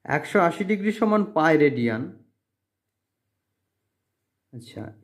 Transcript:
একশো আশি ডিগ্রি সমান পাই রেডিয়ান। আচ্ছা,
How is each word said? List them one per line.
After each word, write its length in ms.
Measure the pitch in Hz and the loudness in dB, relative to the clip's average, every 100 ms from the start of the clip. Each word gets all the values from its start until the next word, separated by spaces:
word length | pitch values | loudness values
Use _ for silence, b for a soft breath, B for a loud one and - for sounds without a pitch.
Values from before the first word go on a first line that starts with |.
| - | -6
একশো 320 | 151 - 202 170 | -4 0 2 2
আশি 160 | 165 190 | 0 -4
ডিগ্রি 200 | 208 208 - | -2 -2 0
সমান 220 | 214 214 202 160 | 0 2 0 0
পাই 180 | 160 156 147 | 4 4 4
রেডিয়ান। 360 | 127 117 110 165 - _ _ _ _ _ _ _ _ _ _ _ _ _ _ _ _ _ _ _ _ _ _ _ | 2 -2 -2 -8 -14 _ _ _ _ _ _ _ _ _ _ _ _ _ _ _ _ _ _ _ _ _ _ _
আচ্ছা, 280 | 120 - - 107 - | -20 -18 -16 -16 -14